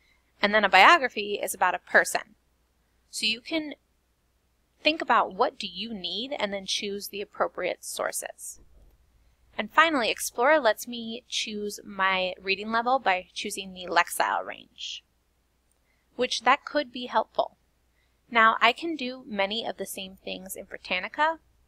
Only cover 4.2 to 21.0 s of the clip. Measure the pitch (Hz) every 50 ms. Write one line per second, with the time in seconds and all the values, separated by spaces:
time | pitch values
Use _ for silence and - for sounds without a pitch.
4.2 | _ _ _ _ _ _ _ _ _ _ _ _ - 302 311 320 320 262 240 208
5.2 | 175 - 190 190 254 311 - - - 180 175 180 214 233 226 190 175 170 175 202
6.2 | 247 269 285 - 208 202 196 196 190 - - - 220 202 196 202 196 - - 202
7.2 | 196 - - - 190 170 - - 180 165 - - - - - - - - - -
8.2 | - - - - - - - - - - - - - _ _ _ _ _ _ _
9.2 | _ _ _ _ _ _ _ - 214 208 - 311 320 330 311 262 220 180 - -
10.2 | - - - 240 240 285 320 302 247 214 214 - - 240 240 233 226 226 226 -
11.2 | - - - - - 233 214 208 208 202 202 - - 208 202 190 190 190 190 185
12.2 | 185 180 - - 185 190 196 196 208 220 226 233 240 247 262 262 - 254 185 185
13.2 | 185 _ - - - 208 - 202 190 190 185 185 180 175 170 170 175 - - -
14.2 | 117 101 101 87 92 104 - - - _ _ - - - - - - _ _ _
15.2 | _ _ _ _ _ _ _ _ _ _ _ _ _ _ _ _ _ _ _ -
16.2 | 247 247 - - - 247 277 - - - - 294 294 240 - 247 247 - - 220
17.2 | - _ - - - - _ _ _ _ _ _ _ _ _ _ _ _ _ _
18.2 | _ - 233 233 220 226 226 - 220 233 247 - 330 339 320 285 247 247 254 262
19.2 | - - 214 196 196 196 220 233 - 202 190 - 190 - - 202 190 190 190 -
20.2 | - 196 190 185 185 190 - - 196 - - - - - 185 185